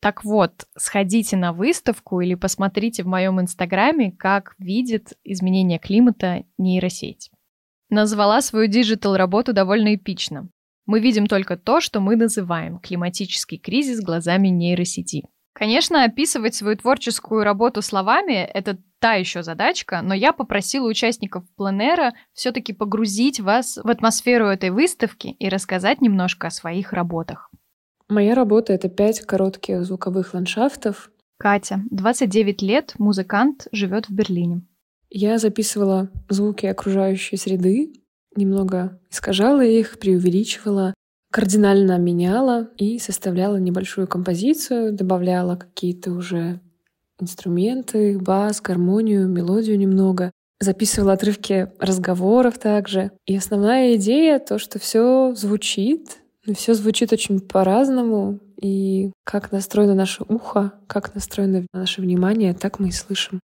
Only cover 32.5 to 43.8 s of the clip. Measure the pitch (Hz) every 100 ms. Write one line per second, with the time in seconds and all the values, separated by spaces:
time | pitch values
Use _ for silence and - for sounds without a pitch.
32.5 | 202 196 247 311 - 208 196 185 202 262
33.5 | 277 - 214 196 202 226 196 208 175 175
34.5 | 175 - _ _ _ _ 202 208 226 220
35.5 | 208 208 - 202 190 190 190 - 196 208
36.5 | 202 190 190 - 196 190 196 - 196 -
37.5 | 190 180 214 311 - _ _ _ - 196
38.5 | 196 190 185 185 - _ - - 190 214
39.5 | 285 247 226 220 - 196 180 180 180 220
40.5 | - 214 202 190 190 _ _ _ - 220
41.5 | 208 202 196 196 180 175 175 180 208 262
42.5 | 240 226 - 202 233 - 196 - 180 190
43.5 | 202 185 180